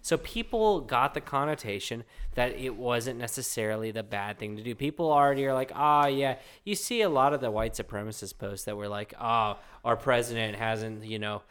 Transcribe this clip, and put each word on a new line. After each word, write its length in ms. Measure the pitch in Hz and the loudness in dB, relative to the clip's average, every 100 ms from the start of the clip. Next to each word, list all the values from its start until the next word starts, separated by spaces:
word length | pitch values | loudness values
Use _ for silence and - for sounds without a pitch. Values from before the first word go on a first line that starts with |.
So 160 | - 160 | -2 -2
people 640 | - 226 226 233 220 185 | -2 -8 -4 2 4 4
got 340 | 113 123 135 | 2 2 2
the 60 | 151 | 0
connotation 800 | - 139 143 151 110 101 - 117 - - - | -4 -2 0 -2 -4 -6 -6 -8 -10 -8 -4
that 240 | - 123 - | 0 0 0
it 160 | 131 110 | -6 -4
wasn't 440 | 123 120 120 120 | 0 0 0 -4
necessarily 720 | 117 - 127 - 107 110 113 | -6 -6 -4 -2 0 0 -2
the 100 | 110 | -4
bad 340 | 104 101 101 104 | -4 -4 -6 -6
thing 200 | 107 107 | -8 -8
to 60 | |
do. 100 | 117 | -8
People 380 | 113 139 - 165 | -4 -4 0 4
already 340 | 147 143 139 135 | 6 6 4 2
are 80 | |
like, 160 | 131 131 - | 0 -2 2
"Ah, 320 | 147 147 143 | 6 6 6
yeah." 300 | 135 135 127 - - | 4 0 -2 -10 -14
You 100 | - | -6
see 280 | 202 - 240 | -4 -2 2
a 60 | 202 | 4
lot 260 | 139 139 | 6 4
of 60 | 147 | 4
the 120 | 123 | 0
white 220 | 107 113 | 0 -2
supremacist 600 | - 104 104 107 104 98 - | -4 -6 -6 -6 -8 -12 -10
posts 260 | 101 98 | -10 -8
that 120 | - 104 | -8 -6
were 120 | 104 | -6
like, 260 | 104 104 - | -6 -8 -6
"Ah, 380 | 117 117 107 104 - - | 0 2 2 -2 -10 -6
our 120 | 120 113 | 0 2
president 600 | 135 123 120 117 110 104 | 4 2 2 -2 -4 -2
hasn't, 480 | 113 113 110 107 | -2 -2 -4 -8
you 160 | 110 110 | -8 -6
know, 220 | 107 104 - | -4 -6 -10